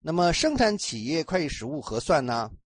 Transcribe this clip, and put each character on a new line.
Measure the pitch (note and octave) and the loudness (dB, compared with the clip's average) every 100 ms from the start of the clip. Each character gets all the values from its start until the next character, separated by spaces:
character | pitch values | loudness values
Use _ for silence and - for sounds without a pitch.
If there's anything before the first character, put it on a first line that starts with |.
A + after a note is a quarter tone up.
那 | D#3 | -2
么 | E3+ F3 | 2 2
生 | E3 D#4 C#4+ | 4 2 4
产 | A3+ G#3 | 2 2
企 | - A#2 | -4 -6
业 | A2 D#3+ | -2 -2
会 | C#3+ F#3 | 0 0
计 | D3+ | -2
实 | - | -4
务 | A#2 D3 | -8 -8
核 | - A2 | -4 -4
算 | - E3 B2+ | 2 2 2
呢 | A#2 G#2+ - | -2 -4 -10